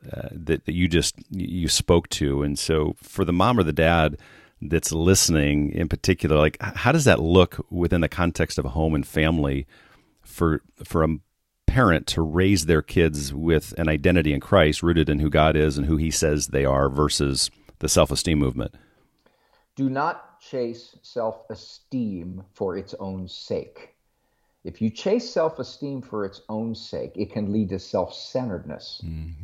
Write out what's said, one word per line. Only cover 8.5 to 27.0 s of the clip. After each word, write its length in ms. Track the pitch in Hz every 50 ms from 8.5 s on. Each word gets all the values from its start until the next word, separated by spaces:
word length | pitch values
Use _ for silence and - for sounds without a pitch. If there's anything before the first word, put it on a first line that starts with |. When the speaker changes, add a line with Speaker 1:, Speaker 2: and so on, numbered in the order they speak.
| -
Speaker 1:
of 80 | - 71
a 40 | 67
home 260 | 64 80 78 80 78
and 100 | 73 69
family 640 | - - 82 76 80 82 80 73 69 67 69 69 - _ _ _ _ _ _ _ _ _ _ _
for, 380 | - - - 87 82 78 - - _ _ _ -
for 200 | - - 85 80
a 140 | 78 80 76 - _ _ _ _ _ _ _ _
parent 400 | - - 131 127 95 82 73 -
to 140 | - - 85
raise 460 | 82 78 76 87 95 98 101 87 76
their 140 | 80 82 78
kids 520 | - - - 95 85 78 73 71 71 67 69
with 400 | 73 80 82 80 76 - - -
an 120 | - 82 80
identity 420 | 78 73 71 90 87 87 80 76
in 80 | 71 69
Christ 420 | - - 104 95 78 76 76 -
rooted 280 | - 85 85 82 76 73
in 100 | 76 71
who 100 | 78 76
God 280 | 76 78 76 78 78
is 200 | 76 78 76 69
and 100 | 73 71
who 100 | 76 80
he 120 | 76 80 80
says 380 | 73 - 82 76 76 73 71
they 160 | - - 69 69
are 240 | 67 67 67 69
versus 640 | 67 65 71 76 71 - - 73 69 67 65 - - - _ _ - _ _
the 100 | - 76
self-esteem 500 | - 90 78 - 71 - - 87 80 76
movement? 340 | 71 65 60 64 57 - - - _ _ _ _ _ _ _ _ _ _ _ _ _ _ _ _ _ _ _
Speaker 2:
Do 140 | 139 139 131
not 500 | 131 135 151 170 175 - - - _ _
chase 560 | _ - - 131 120 117 117 113 - - _ _
self-esteem 1400 | _ - - 120 113 110 110 - - - 107 - - - - - _ _ 135 127 117 107 98 90 85 90 90 95 95 _ _
for 240 | - 104 95 90
its 160 | 95 95 - -
own 340 | - 98 95 95 95 92
sake. 680 | 90 - - - - 101 80 - - _ - - _ _ _ _ _ _ _ _ _ _ _ _ _ _ _ _
If 180 | - - -
you 80 | 110 110
chase 400 | 110 - - 190 208 247 240 -
self-esteem 720 | - 175 160 160 160 - - - - - 151 139 139 131
for 220 | - - - 107 101
its 180 | 98 - - _
own 260 | - 107 110 113 113 110
sake, 360 | - - - - -